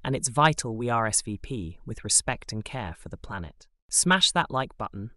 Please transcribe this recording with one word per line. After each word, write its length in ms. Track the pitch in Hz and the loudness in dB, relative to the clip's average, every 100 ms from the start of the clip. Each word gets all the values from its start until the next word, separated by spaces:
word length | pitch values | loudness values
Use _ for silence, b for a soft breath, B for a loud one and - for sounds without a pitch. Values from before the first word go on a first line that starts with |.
and 100 | 131 | 0
it's 140 | 147 135 | 0 0
vital 480 | 117 156 - 120 113 | 4 4 4 -2 -4
we 140 | 120 | 0
R 160 | 117 110 | 2 2
S 160 | - | 0
V 160 | - 104 | -2 -8
P 400 | - 127 82 - - | -6 -6 -6 -10 -10
with 180 | 110 | -10
respect 480 | 104 - - 127 - | 2 2 2 -4 -6
and 120 | 107 | -8
care 300 | - 131 95 82 | -6 -6 -6 -10
for 120 | - | -12
the 80 | - | -14
planet. 500 | - 98 80 - - _ _ | -10 -8 -10 -14 -20 _ _
Smash 420 | - 175 185 - | 2 4 6 6
that 180 | 180 - | 4 2
like 260 | 131 135 - | 0 -2 -6
button 340 | 110 104 107 | -8 -6 -10